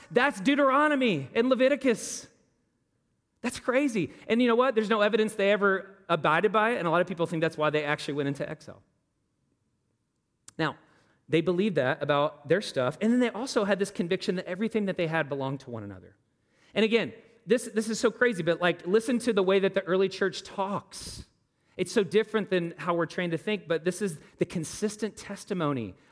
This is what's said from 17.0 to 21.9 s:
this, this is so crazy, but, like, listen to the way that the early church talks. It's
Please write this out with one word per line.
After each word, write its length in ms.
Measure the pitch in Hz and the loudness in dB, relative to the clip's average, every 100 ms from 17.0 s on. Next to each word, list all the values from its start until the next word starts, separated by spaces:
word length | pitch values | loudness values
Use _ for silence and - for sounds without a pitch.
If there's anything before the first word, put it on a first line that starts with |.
| 147 - - _ | 0 -8 -20 _
this, 240 | 170 240 247 | 0 0 0
this 140 | 202 220 | -4 -4
is 100 | 220 | 0
so 140 | 233 | 0
crazy, 320 | - 247 185 | 2 0 2
but, 160 | 165 165 | -2 0
like, 260 | 175 175 170 | 0 0 0
listen 320 | 214 220 240 | 0 2 0
to 140 | 247 | 0
the 100 | 202 | 2
way 160 | 185 196 | 2 4
that 160 | 190 | 2
the 80 | 196 | 0
early 260 | 165 190 190 | 0 0 0
church 360 | - 190 139 | 0 -2 -2
talks. 800 | - - 196 190 - - - - - _ _ _ _ - | -10 -8 -6 -6 -8 -14 -14 -14 -18 _ _ _ _ -8
It's 140 | 180 | -2